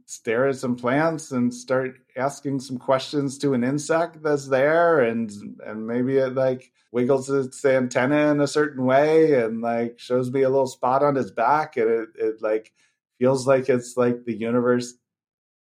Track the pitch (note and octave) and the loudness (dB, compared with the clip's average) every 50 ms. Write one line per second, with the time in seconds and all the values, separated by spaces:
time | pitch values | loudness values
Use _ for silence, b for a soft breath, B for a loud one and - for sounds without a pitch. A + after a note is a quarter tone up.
0 | _ - - - - A#2+ A2 A#2+ C3+ C#3 C3 B2+ C3+ B2 B2 A#2+ A#2+ A#2+ C3 D3 | _ -20 -20 -8 -4 -2 0 0 0 0 -2 -2 -4 -6 -6 -4 -2 -2 0 0
1 | D#3+ E3 D#3+ D3 D3+ - C#3 B2 B2 A#2+ A#2+ - - - C3 C3 C3 C3 B2+ _ | 0 0 -2 -4 -8 -6 -4 -2 -2 -2 -4 -6 -4 -2 -2 -2 -2 -4 -8 _
2 | _ _ - B2+ B2+ C#3+ C#3+ - - C#3+ C#3 C3+ C3 - C3 A#2+ - - C3+ C3 | _ _ -6 -4 -4 -4 -4 -6 -6 -6 -6 -6 -6 -8 -12 -6 0 0 0 0
3 | - - D#3 C#3+ C#3 C#3 C3 - D3 C#3 C3+ A#2+ A#2+ C3 C#3+ D3 C#3+ D#3 D#3+ E3 | 0 -2 -4 -4 -4 -4 -4 -2 -2 0 0 0 0 0 -2 -2 -2 -2 -2 -2
4 | E3+ E3 E3 D#3 D3+ D3+ D3 C#3+ C3+ C3+ C3+ B2+ C#3 D3+ D#3+ E3+ F3 E3+ E3 D3 | -2 -4 -6 -6 -2 -2 -2 -2 -2 0 0 2 2 4 4 4 4 4 4 4
5 | A#2+ A2+ A2+ A#2 A2+ G#2 G2+ G#2 G#2+ G2+ - - - G#2 G#2+ A2 A2 A2+ A#2+ B2 | 2 2 0 -2 -4 -6 -8 -12 -14 -16 -16 -16 -14 -12 -10 -10 -8 -4 -2 -2
6 | B2 C3 C3+ C3+ C3 B2+ B2+ C3 C3 C3 B2+ B2+ - _ _ _ _ _ A2 B2 | 0 0 2 2 0 0 0 0 0 0 -2 -4 -8 _ _ _ _ _ -4 -2
7 | B2 B2+ C#3 C3 C3 C3+ C#3 C#3 C3 B2 - - - C3+ C3 C3 B2 B2 - C3 | 2 2 2 0 0 -2 -2 -2 -2 -4 -6 0 2 2 4 2 2 0 0 0
8 | B2 C#3 D3 D3 D3+ D3+ D3 D3 C#3+ C#3+ - D3+ D3+ C#3+ C3+ B2+ B2+ B2+ C3 C#3 | 2 2 2 2 2 2 2 2 0 0 0 0 0 0 -2 -2 0 2 4 4
9 | D3+ D#3 D#3+ D#3+ D#3+ D3+ C#3+ B2 A2+ A2+ A2+ A2+ A#2 A#2 A#2 A#2 A#2+ A#2+ A#2+ - | 4 4 6 6 6 6 4 2 2 0 -2 -4 -4 -2 -2 -2 -4 -4 -8 -12
10 | - - B2 B2+ B2+ B2 C3 C3+ C3+ C3 C3+ C#3 C3 B2+ - - - B2 B2+ C#3 | -6 -2 -2 -2 0 -2 0 0 2 2 2 2 0 -2 -4 -2 0 0 2 2
11 | D3 C#3+ C#3 C3 A#2 F#2+ - A#2 A2+ B2+ D3 D3+ D3+ - - B2 A2 A2+ A2+ A2+ | 2 2 2 0 -2 -4 -4 -2 2 2 2 2 0 -2 -2 0 0 2 0 0
12 | A2+ - - - A2 A2 A2 A2 A2 G#2+ A2 A2 - _ _ _ _ _ _ _ | -2 -6 -6 -4 -4 -4 -4 -4 -2 -2 -2 -2 -4 _ _ _ _ _ _ _
13 | _ _ _ - B2 B2+ C3+ C3 B2 C3+ C3+ C3 C3 - B2+ B2 A#2+ - - B2 | _ _ _ 0 2 2 2 2 2 2 2 2 2 2 0 0 -2 -4 -2 0
14 | A#2+ B2 B2 A#2+ - A#2+ A2 G#2 A2+ A#2 A#2+ B2 A#2+ B2 B2 B2 A#2+ - - _ | 0 0 0 -2 -6 -8 -6 -4 -4 -2 0 0 2 2 0 0 -2 -6 -12 _
15 | _ _ _ _ _ _ _ _ _ _ _ _ | _ _ _ _ _ _ _ _ _ _ _ _